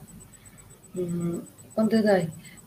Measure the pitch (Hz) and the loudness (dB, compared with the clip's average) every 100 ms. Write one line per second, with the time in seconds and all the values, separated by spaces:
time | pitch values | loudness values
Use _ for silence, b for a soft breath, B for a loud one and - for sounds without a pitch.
0 | - - - b b b b - - 180 | -16 -20 -20 b b b b -20 -12 -8
1 | 175 175 170 170 - - - - 220 220 | -4 -2 -4 -4 -10 -20 -8 0 2 4
2 | 208 190 165 - b b | 4 4 2 -6 b b